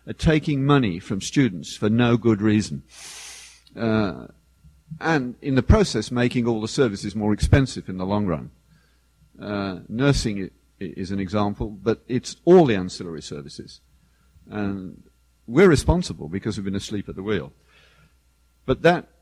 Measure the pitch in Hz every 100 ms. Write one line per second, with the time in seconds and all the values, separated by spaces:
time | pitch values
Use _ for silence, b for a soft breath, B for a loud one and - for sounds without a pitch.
0 | b 110 - 156 156 139 135 143 117 85
1 | - 98 - 147 127 87 71 - 107 113
2 | 120 117 113 107 107 107 95 71 - B
3 | B B B B B B B - 113 110
4 | 101 69 58 - _ _ - _ - -
5 | 160 156 123 117 - 131 120 220 190 113
6 | - 120 123 127 120 113 110 - 127 101
7 | 107 101 107 104 - 139 131 - 87 92
8 | 92 104 104 76 64 - _ _ _ _
9 | _ _ _ - 101 101 98 90 - 110
10 | 139 135 120 101 95 - _ - 92 -
11 | 90 98 92 104 104 101 113 104 98 107
12 | - 123 - - - 185 151 101 92 -
13 | 90 78 - 73 69 - - - _ _
14 | _ _ _ _ - 104 101 98 92 -
15 | _ _ _ _ - 123 196 143 - 170
16 | 180 80 73 95 117 107 98 98 - 104
17 | 95 82 98 101 69 - b b b b
18 | b b _ _ _ _ - 131 165 175
19 | - _